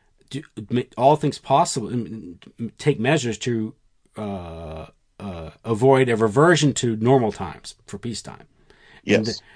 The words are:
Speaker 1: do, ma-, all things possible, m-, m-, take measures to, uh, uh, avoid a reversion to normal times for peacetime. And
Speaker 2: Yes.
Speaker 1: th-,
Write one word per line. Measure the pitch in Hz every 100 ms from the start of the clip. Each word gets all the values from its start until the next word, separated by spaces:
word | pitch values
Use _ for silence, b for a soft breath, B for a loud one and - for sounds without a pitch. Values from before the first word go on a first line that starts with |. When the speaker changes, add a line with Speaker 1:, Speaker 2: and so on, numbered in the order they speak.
| b b -
Speaker 1:
do, | 135 - - 104
ma-, | 120 127 -
all | 135 151
things | 147 -
possible, | - 139 170 135 104
m-, | 120 95 110 87 87 - -
m-, | 113 -
take | 151 120
measures | 120 151 120 107
to, | 127 117 110 - _ _ _ -
uh, | 104 95 85 82 80 80 78 _ _ -
uh, | 101 85 80 -
avoid | 113 107 131 135 131
a | 110
reversion | 113 110 165 165 147
to | 113 120 110
normal | 117 131 110
times | - 90 - - - -
for | 101
peacetime. | 120 110 - - - _ b b b b -
And | 104 110
Speaker 2:
Yes. |
Speaker 1:
th-, | - b